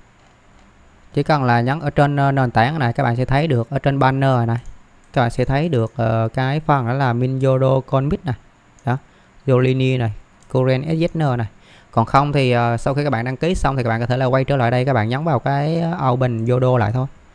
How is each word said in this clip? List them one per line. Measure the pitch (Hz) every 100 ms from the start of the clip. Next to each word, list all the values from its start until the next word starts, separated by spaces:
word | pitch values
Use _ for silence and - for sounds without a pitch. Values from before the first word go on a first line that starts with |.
| - _ - _ _ - - _ - - -
chỉ | 143
cần | 147 151
là | 127 120
nhấn | 123 151
ở | 143
trên, | - 143 143
ờ, | 139
nền | 135 127
tảng | 113 120 165
này, | 120
các | 131
bạn | 127 120
sẽ | 127
thấy | 135 160
được | 120 113
ở | 139
trên | 143 139
banner | 131 135 135 127 117
này, | 117 - - - - -
các | 143
bạn | 120
sẽ | - 123
thấy | 135 170
được, | 127 110 -
ờ, | 113 113 113
cái | - 131 151
phần | 156 143 117
đó |
là | 135 131
min | 117 131 131
Yodo | 135 131 131 131
Coinbit | - 135 143 202 165
này. | 120 - _ _ - 120
Đó, | 127 - _ _ - 135
Yolini | 127 127 131 131 131
này, | 113 - - _ -
Current | 131 127 131 151
S |
Z | 160 170
N | 160 147 120
này. | 107 - - - -
Còn | 117 113
không | 135 143
thì, | 143 127
ờ, | 120 117 117
sau | 139
khi | 139
các | 147
bạn | 117 123
đăng | 131
ký | 165 180
xong | 135 135
thì |
các | 117
bạn | 113
có | 120
thể | 127
là | 131
quay | 131
trở | 131 139
lại | 117
đây, | 123 131
các |
bạn | 123 107
nhấn | 131
vào | 165 123
cái, | 139 139 151 165
ờ, | 165 175 131
Open | 127 127 113 113
Yodo | 123 127 127
lại | 101
thôi. | 127 135 - -